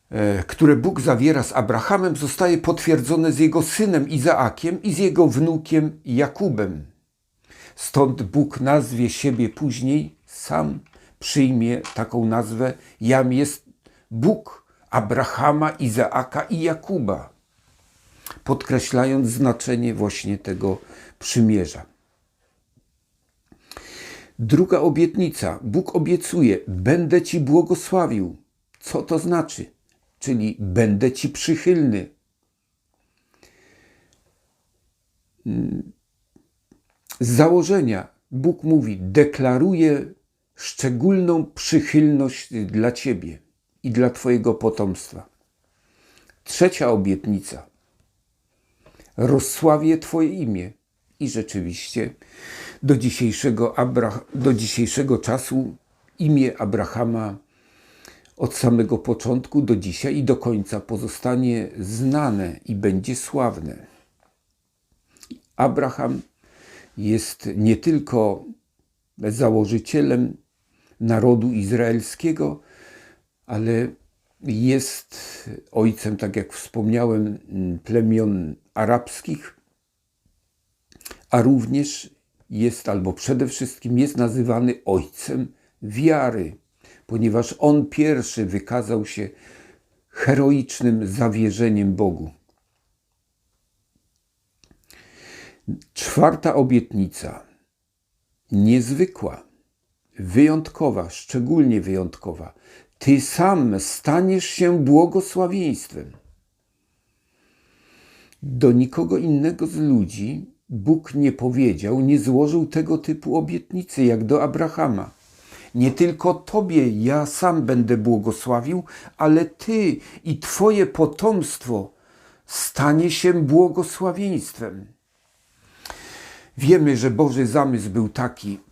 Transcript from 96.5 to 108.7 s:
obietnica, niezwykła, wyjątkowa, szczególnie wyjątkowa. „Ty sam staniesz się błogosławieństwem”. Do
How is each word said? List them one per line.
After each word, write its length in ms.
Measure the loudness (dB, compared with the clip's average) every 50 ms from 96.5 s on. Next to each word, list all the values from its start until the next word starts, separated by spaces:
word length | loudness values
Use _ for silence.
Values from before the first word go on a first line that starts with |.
| 2
obietnica, 880 | 2 2 4 2 2 2 0 -2 -2 -2 -2 -4 -10 -14 -14 -14 -16 -20 _ _ _ _ _ _ _ _ _ _ _ _ _ _ _ _ _ _ _ _ _
niezwykła, 920 | 0 2 4 6 4 4 2 0 0 0 0 -2 -2 -6 -10 -10 -10 -12 -18 _ _ _ _ _ _ _ _ _ _ _ _ _ _ -12
wyjątkowa, 920 | -8 0 4 6 6 6 4 0 -2 -6 -6 -2 -2 -2 -2 -2 -6 -8
szczególnie 680 | -12 -18 -10 -6 -4 -4 -2 2 4 4 4 4 2 2
wyjątkowa. 760 | 0 -2 -2 -2 -4 -6 -8 -12 -12 -12 -12 -12 -14 -16 -18 _ _ -20 -20 -20 _ _ _ _
„Ty 220 | 4 4 4 4
sam 600 | 2 0 0 2 2 4 4 4 2 2 0 -2
staniesz 640 | -4 -6 -10 -4 -2 0 2 2 2 2 2 0 -2
się 400 | -4 -2 0 2 2 4 2 4
błogosławieństwem”. 1300 | 6 6 6 6 6 2 -2 -2 -2 -2 -2 -2 -2 -2 -2 -2 -2 -4 -4 -8 -12 -14 -16 -16 -16 -18 -20 _ -20 _ _ _ _ _ _ _ _ _ _ _ _ _ _ _ _ _ _ _ _ _ _ _ _ _ _ _ _ _ _ _ _ _ _ _ _ _ _ _ _ _ _
Do 300 | -10 -8 0 4 4 6